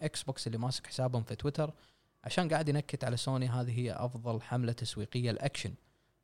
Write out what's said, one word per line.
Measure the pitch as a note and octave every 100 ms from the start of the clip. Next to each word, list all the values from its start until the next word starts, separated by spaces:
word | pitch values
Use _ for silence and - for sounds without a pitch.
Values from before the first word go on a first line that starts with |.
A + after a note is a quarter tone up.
إكس | D3+ -
بوكس | - - -
اللي | A2+
ماسك | B2 - -
حسابهم | - B2+ B2
في | A2 A#2+
تويتر | C#3+ C#3+ D3+ - - _ _ _
عشان | - - E3+
قاعد | D#3 D3+
ينكت | C#3+ - -
على | B2 A#2+
سوني. | - C3 B2+
هذه | A#2+ B2 A#2+
هي | B2
أفضل | F2+ B2 A#2+ A#2+ A2+
حملة | - B2 A#2
تسويقية | A2+ A2 - A#2 B2+ A#2+
لأكشن. | A2 A2 - G2+ - _ _ _ _